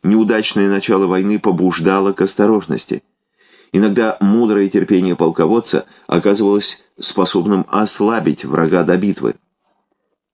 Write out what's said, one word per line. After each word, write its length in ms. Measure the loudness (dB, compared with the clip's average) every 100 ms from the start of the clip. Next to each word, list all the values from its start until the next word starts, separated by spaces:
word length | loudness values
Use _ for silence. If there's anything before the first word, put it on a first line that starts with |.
Неудачное 680 | 0 2 2 0 -2 0 0
начало 360 | 0 0 0 2
войны 320 | 0 0 0
побуждало 760 | 0 0 0 0 0 2 0
к 80 | 0
осторожности. 800 | -2 0 0 0 -2 -8 -6 -10 -10 _ _ _ _ _ _
Иногда 460 | 0 2 2 -2 0
мудрое 500 | 2 2 2 2 2
терпение 460 | 0 2 2 0 0
полководца 680 | 0 2 2 0 0 -4 -4 -14 -4
оказывалось 760 | 0 0 2 2 0 -2 -8 _ -12
способным 680 | -6 -4 -2 -2 0 0 0
ослабить 760 | -2 -2 -2 -2 0 -2 -4 -4
врага 380 | -2 0 2
до 140 | 2 0
битвы. 380 | 0 -2 -4 -6 _ _ _ _ _ _ _ _ _